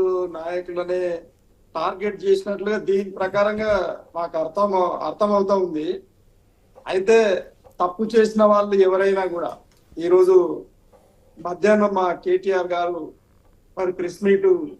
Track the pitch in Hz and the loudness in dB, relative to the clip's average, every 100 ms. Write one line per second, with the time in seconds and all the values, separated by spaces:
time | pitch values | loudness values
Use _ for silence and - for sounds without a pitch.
0 | 185 185 180 165 165 180 180 175 175 180 | 0 -2 -4 -8 -8 -8 -6 -8 -4 -4
1 | 180 170 - _ _ _ _ 165 175 190 | -4 -6 -12 _ _ _ _ -6 -6 -4
2 | 208 190 196 190 208 202 202 214 165 196 | -6 -4 0 0 -2 -6 -4 -4 -2 -2
3 | 196 190 190 202 208 214 220 202 175 - | -4 -6 -2 0 0 0 -2 0 -2 -8
4 | - 165 170 160 156 202 202 190 180 - | -12 -10 -6 -6 -4 -2 0 0 0 -2
5 | 156 160 208 202 190 196 180 156 156 190 | -8 -2 0 2 2 0 0 -4 -6 -8
6 | - _ _ _ _ _ _ - 131 185 | -12 _ _ _ _ _ _ -16 -6 -2
7 | 190 226 214 180 - _ - - 180 180 | 4 4 4 0 -6 _ -18 -4 -4 -2
8 | 220 226 214 214 208 208 202 196 185 190 | 0 2 2 4 4 4 4 4 4 4
9 | 196 190 185 170 156 - _ _ _ - | 2 0 -2 -4 -8 -10 _ _ _ -8
10 | 170 185 180 185 165 147 - _ _ _ | 2 4 6 6 4 -2 -12 _ _ _
11 | _ _ _ - 175 180 202 214 208 196 | _ _ _ -14 -10 0 2 4 2 0
12 | 180 165 185 185 190 185 175 175 175 170 | -2 -2 -2 -2 0 -2 -2 -2 -2 -4
13 | 143 - _ _ _ _ _ - 185 180 | -10 -16 _ _ _ _ _ -6 -6 -4
14 | 175 - 202 196 196 175 147 | -8 -2 2 4 4 2 0